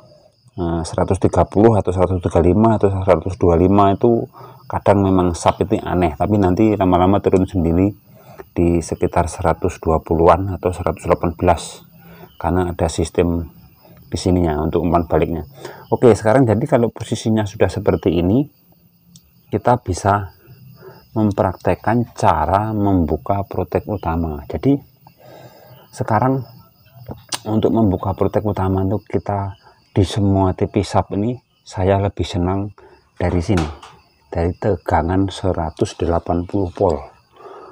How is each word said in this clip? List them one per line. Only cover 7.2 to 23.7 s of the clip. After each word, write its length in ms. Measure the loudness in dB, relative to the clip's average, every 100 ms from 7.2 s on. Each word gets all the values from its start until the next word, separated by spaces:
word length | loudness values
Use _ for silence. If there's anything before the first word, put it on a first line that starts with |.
turun 240 | 2 2 2
sendiri 480 | 0 0 2 0 -2 _ -20 -20 -20 -10
di 320 | -2 2 0
sekitar 400 | -2 -4 -2 0
seratus 560 | -2 -2 -2 -2 -4 -4
dua 240 | -2 -2
puluhan 480 | 0 2 4 4 0
atau 160 | -4 -4
seratus 400 | -4 -6 -6 -2
delapan 240 | 0 0
belas. 480 | 0 0 0 -2 -18 -20 -20 -20 -20 -20 _
Karena 320 | -4 -2 -2
ada 240 | -4 -4
sistem 640 | -2 -4 0 0 -2 -6 -14 -20 _ -20 -20 -12
di 80 | -4
sininya 400 | 0 2 0 0
untuk 240 | -2 -2
umpan 240 | 0 0 0
baliknya. 400 | 0 0 -4 -8 -16 -20 -20 -6
Oke, 240 | 2 4 4
sekarang 240 | 4 2
jadi 240 | 4 2 0
kalau 240 | 0 0
posisinya 560 | -4 -8 -4 0 0 -2
sudah 240 | 0 -2
seperti 400 | 0 -2 0 0 0
ini, 320 | 2 2 0 _ _ _ _ _ _ -20 _ _ _
kita 240 | -4 0 0
bisa 560 | -2 -2 0 0 -2 -14 -20 -20 -20 -20 -20 -20 _
mempraktekkan 960 | -2 0 0 -2 -2 -4 -2 -2 -2 -2 -2
cara 560 | 0 0 0 0 0
membuka 720 | -2 0 2 0 -2 -2 -4 -4
protek 400 | -6 -4